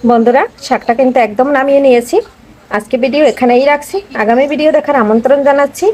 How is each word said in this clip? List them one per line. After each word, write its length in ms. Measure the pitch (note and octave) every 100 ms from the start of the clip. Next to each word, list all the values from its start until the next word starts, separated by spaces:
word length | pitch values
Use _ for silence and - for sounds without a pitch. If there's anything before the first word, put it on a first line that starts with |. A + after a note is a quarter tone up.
| A#3
বন্ধুরা, 340 | A#3 A3+ B3+ A4 - -
শাকটা 260 | A3 - A#3+
কিন্তু 180 | B3+ B3+ A3
একদম 220 | G#3 C4 C#4
নামিয়ে 240 | C#4 C#4 C#4
নিয়েছি। 300 | A#3+ A#3 G4+ - _ - - _ G#3
আজকে 180 | G#3+ B3+
ভিডিও 200 | B3+ C#4+ D4+
এখানেই 340 | - B3 B3 C#4
রাখছি। 260 | D4 D4 G4 - B3
আগামী 240 | G#3+ A#3+ C#4+
ভিডিও 160 | D4 D4+ D#4
দেখার 200 | D4 C#4
আমন্ত্রণ 360 | G#3+ A3+ B3 C#4 C#4
জানাচ্ছি। 380 | C#4 C#4+ - F#4+